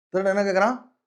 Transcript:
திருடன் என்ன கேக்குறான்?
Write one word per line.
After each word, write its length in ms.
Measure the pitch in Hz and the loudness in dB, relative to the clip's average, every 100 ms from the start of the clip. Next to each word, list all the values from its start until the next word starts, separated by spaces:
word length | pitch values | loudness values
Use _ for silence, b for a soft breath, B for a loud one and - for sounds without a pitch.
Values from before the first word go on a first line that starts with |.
| _ | _
திருடன் 260 | 180 190 196 | -4 -2 0
என்ன 80 | |
கேக்குறான்? 320 | 202 185 214 247 - _ | 0 2 0 -2 -12 _